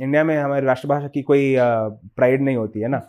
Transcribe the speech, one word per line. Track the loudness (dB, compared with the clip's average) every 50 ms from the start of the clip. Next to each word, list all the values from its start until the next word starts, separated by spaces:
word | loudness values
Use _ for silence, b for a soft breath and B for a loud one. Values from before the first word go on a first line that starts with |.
इंडिया | -4 -2 0 0 2
में | 2 0
हमारी | 0 -2 -2 -2 0 0
राष्ट्रभाषा | 0 0 0 0 -2 -2 -2 -4
की | -6 -6 -4
कोई, | 0 2 2 2 4 2 2
अ, | 2 2 2 2 0 -2 -4 -6 -12 -18 -10 -2
प्राइड | 0 2 2 4 2
नहीं | 2 0 0
होती | -2 -2 -4 -6 -6
है | -4
ना। | -4 -4 -4 -6